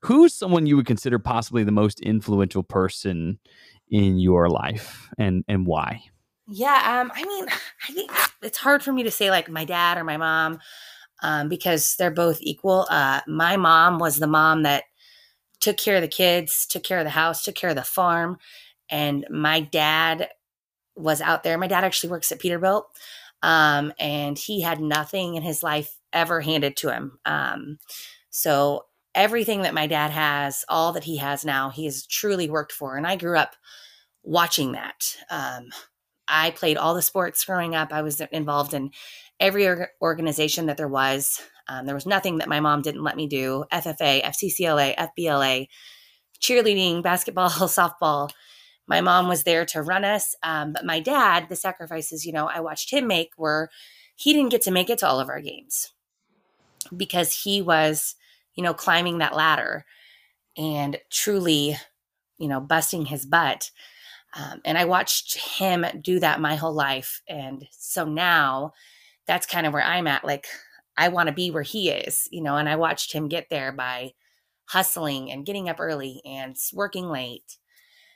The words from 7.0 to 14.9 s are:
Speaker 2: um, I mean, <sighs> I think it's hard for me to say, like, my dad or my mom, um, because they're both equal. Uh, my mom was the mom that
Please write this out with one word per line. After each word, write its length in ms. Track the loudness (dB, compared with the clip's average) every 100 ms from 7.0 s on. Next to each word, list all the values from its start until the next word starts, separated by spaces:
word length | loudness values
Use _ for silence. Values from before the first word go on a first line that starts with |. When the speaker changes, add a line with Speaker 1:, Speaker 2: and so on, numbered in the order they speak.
Speaker 2:
um, 120 | -2
I 100 | -4
mean, 220 | -8 -6 -6 -6 -8
<sighs> 220 | -14 -10
I 40 |
think 180 | -8 -4 -2 -2 -4
it's 160 | -10 -2
hard 240 | 4 4
for 100 | 4
me 100 | 0
to 80 | 0
say, 200 | 0 4
like, 200 | 2 2
my 140 | -6
dad 340 | -4 2 2 2
or 60 |
my 120 | -2 -2
mom, 440 | 2 2 2 -2 -12 -20 -20 -20 -20 _
um, 260 | -2 -2 -2
because 480 | -2 0 2 2 2
they're 140 | 0
both 280 | 2 2 2
equal. 460 | -4 -4 2 2 4
Uh, 320 | 2 2 0 -2
my 300 | 0 2 4
mom 420 | 6 8 6 4
was 200 | 0 2
the 80 | 2
mom 360 | 4 6 4
that 220 | 4 2 -2